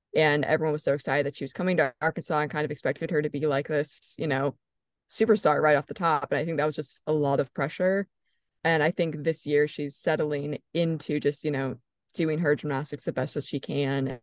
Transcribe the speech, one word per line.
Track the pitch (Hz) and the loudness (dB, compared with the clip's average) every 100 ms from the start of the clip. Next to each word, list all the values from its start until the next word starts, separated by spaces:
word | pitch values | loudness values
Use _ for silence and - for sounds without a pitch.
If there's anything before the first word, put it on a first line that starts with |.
| _ - | _ 2
And | 156 147 | 4 2
everyone | 135 156 156 | 2 2 2
was | 151 | 0
so | - | 0
excited | 143 - 139 139 | -2 0 0 -2
that | - | -4
she | |
was | 135 | -10
coming | - 180 175 | -2 0 2
to | 139 - | 0 0
Arkansas | 156 165 - 151 | -4 -2 -2 0
and | 151 | 0
kind | 156 | -2
of | 156 | -2
expected | 147 135 143 165 | -2 -4 -4 -2
her | 160 | 0
to | 151 | 0
be, | 147 151 | -2 0
like, | 139 143 | 0 0
this, | 151 156 - - - | -2 -2 -4 -6 -4
you | 156 | -2
know, | 135 139 - _ _ _ _ _ | 0 0 -4 _ _ _ _ _
superstar | - 320 214 156 143 | 0 4 6 4 4
right | 151 143 | 6 4
off | - | 2
the | |
top. | - 170 151 - | -2 0 0 0
And | 139 | -2
I | |
think | 165 156 | 0 0
that | 151 | 0
was | |
just | 151 147 - - | -2 -8 -8 -2
a | |
lot | 156 143 135 | 0 2 2
of | 139 | 0
pressure. | - 147 - 185 196 196 _ _ _ _ _ | -2 -4 0 2 2 -4 _ _ _ _ _
And | 170 165 | 0 4
I | 151 | 2
think | - 165 151 | 2 -2 0
this | 147 156 147 | -2 -2 0
year | 147 151 | 2 2
she's | - 143 - | -2 -6 -4
settling | - 156 151 143 147 151 _ | -2 0 0 -2 -4 -8 _
into | 170 165 160 - 151 | -2 0 -2 -2 0
just, | 147 147 | 0 0
you | 156 | -2
know, | 139 135 135 _ _ _ | -2 -4 -6 _ _ _
doing | - 160 156 | -2 -2 0
her | 165 147 | 2 0
gymnastics | 151 135 147 147 | 0 -4 -4 -6
the | - | -6
best | - 131 | -4 -4
that | 156 | -4
she | - 143 | -6 -8
can. | - 139 139 139 135 123 | -4 -2 0 0 -2 -6